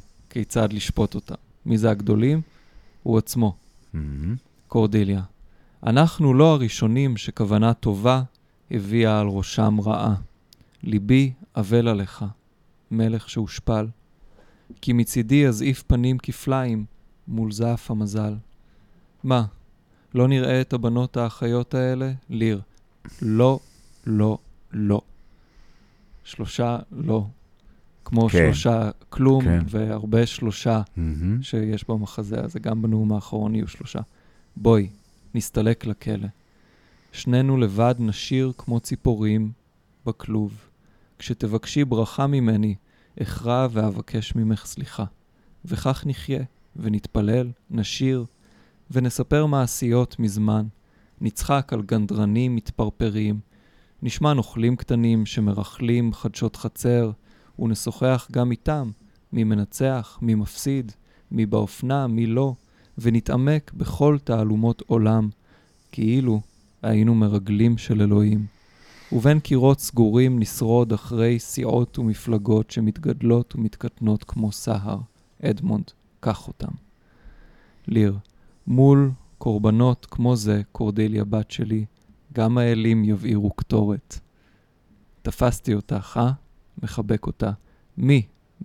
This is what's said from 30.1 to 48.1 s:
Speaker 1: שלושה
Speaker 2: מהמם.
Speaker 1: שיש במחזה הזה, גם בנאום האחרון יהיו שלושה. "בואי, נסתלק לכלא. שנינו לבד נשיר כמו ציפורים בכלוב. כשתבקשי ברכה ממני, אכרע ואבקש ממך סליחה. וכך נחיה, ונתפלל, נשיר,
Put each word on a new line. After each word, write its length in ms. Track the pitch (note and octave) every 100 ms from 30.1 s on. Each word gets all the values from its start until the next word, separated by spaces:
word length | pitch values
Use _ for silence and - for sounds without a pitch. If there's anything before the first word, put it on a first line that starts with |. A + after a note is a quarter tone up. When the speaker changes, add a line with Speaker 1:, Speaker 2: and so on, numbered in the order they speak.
| A2 A#2
Speaker 1:
שלושה 560 | - A2+ G2 A#2 A2 G2+ F2
Speaker 2:
מהמם. 440 | D#2+ D2+ F2+ A#2
Speaker 1:
שיש 460 | C3 A2+ A2 G#2+ -
במחזה 540 | A2 G#2 - G#2 A2+
הזה, 160 | A2+ -
גם 220 | A2+ A2
בנאום 320 | A2 A2 G#2+
האחרון 420 | G#2 - G#2+ G#2+ A2
יהיו 120 | G2+
שלושה. 320 | - - - A2+ _ _ _ _ -
"בואי, 300 | A2+ A2 G2 - _ _ - A#2
נסתלק 500 | - A#2 A2 A#2 A2+
לכלא. 420 | G2+ A2 G#2 G#2 - _ _ _ _ _ _ _
שנינו 460 | - - B2 C3+ C3
לבד 380 | A2 G2 A#2+ A#2+
נשיר 520 | A2+ - - C3 C3 B2
כמו 220 | - A#2
ציפורים 720 | - C3 C3 G#2+ G#2+ A2 G#2+ A#2 _ _ _ _ A#2
בכלוב. 480 | - - A2 G#2 G#2+ - _ _ _ _ _
כשתבקשי 680 | - A#2+ G#2+ A2 - D3 C#3
ברכה 420 | A2+ A2 - C#3
ממני, 480 | C#3 A#2 G#2+ G#2+ G2 - _ _ -
אכרע 460 | A2 - A#2 B2 C3
ואבקש 640 | A2 G#2+ F2+ - A#2 G#2+ A#2
ממך 300 | A2 A2 -
סליחה. 380 | - - - G2+ - _ _ _ _ -
וכך 380 | A2+ C3+ C3+ C#3+
נחיה, 380 | C3+ - C3+ C3 _ _ -
ונתפלל, 760 | A2 G#2 - A2 G#2 B2 B2 - _
נשיר, 540 | A#2 G#2 - C3